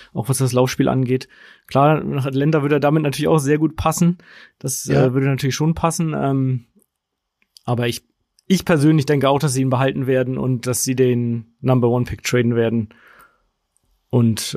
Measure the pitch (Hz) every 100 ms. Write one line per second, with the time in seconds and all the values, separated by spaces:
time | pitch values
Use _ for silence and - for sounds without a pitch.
0 | - - 110 131 131 127 127 - 131 127
1 | 127 127 - _ - - _ 131 143 156
2 | - 143 135 135 147 160 143 147 143 156
3 | 151 135 151 160 139 151 156 - 160 160
4 | 170 180 - - - _ 135 - - 139
5 | 131 131 135 135 135 127 156 160 170 160
6 | 160 151 139 135 131 127 - _ _ _
7 | _ _ _ _ _ _ - 120 120 120
8 | - _ _ _ - 185 - 165 147 156
9 | 135 147 135 139 151 127 131 127 135 139
10 | 131 131 127 131 127 127 127 120 - 131
11 | 127 120 120 117 110 _ 131 131 120 123
12 | 123 110 - 123 120 117 113 117 110 -
13 | - - - _ _ _ _ _ _ _
14 | _ 123 117 107 -